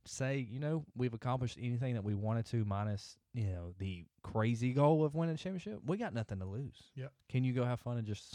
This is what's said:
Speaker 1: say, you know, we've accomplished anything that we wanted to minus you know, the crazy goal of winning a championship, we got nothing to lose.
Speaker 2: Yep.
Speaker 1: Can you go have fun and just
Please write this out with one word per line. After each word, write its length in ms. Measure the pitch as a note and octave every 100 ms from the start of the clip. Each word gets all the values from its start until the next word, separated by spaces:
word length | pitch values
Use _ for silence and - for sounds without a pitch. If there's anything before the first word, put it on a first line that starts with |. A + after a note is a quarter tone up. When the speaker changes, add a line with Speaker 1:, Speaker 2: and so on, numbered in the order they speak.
Speaker 1:
say, 340 | - - C3 C#3
you 220 | A#2+ B2+
know, 240 | D3 D#3+ -
we've 200 | B2 B2+
accomplished 440 | A2+ B2+ B2+ B2 -
anything 340 | A#2+ A#2+ B2+
that 100 | A#2
we 100 | G#2
wanted 320 | G2+ G#2+ A2+ A2
to 180 | A#2
minus 540 | G#2 G2 G#2+ G#2 - - _ B2
you 80 | G2+
know, 260 | F2+ F2 F#2
the 280 | F#2+ F2 - _
crazy 500 | - A2 A2 A#2 B2
goal 320 | C3 D3 D#3
of 100 | D3+
winning 200 | D3+ E3
a 40 | D#3
championship, 400 | F#3 F#3 G#3 G#3+
we 140 | C3+ G3+
got 160 | A3
nothing 240 | A2+ A2 G2
to 80 | F#2+
lose. 440 | A2 C#3 - -
Speaker 2:
Yep. 180 | C3 C3+ - -
Speaker 1:
Can 160 | B2+
you 80 | B2+
go 120 | B2 B2
have 120 | A#2+
fun 180 | A#2+ A#2+
and 80 | G#2+
just 280 | G#2 -